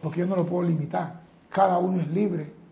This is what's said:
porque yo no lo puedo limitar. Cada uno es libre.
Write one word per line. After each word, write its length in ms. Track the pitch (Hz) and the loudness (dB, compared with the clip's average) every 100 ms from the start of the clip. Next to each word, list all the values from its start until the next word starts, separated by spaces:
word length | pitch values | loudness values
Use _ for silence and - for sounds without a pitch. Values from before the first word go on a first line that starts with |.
porque 160 | 156 170 | -6 -2
yo 80 | 180 | -2
no 80 | |
lo 100 | 190 | 0
puedo 240 | 170 175 175 | 0 0 0
limitar. 520 | 160 147 180 170 - - - _ | 0 -2 -4 -6 -10 -20 -20 _
Cada 280 | - 190 175 | 4 4 4
uno 220 | 180 185 | 2 0
es 80 | 151 | 0
libre. 560 | 170 208 170 151 - - | 0 0 0 -8 -14 -20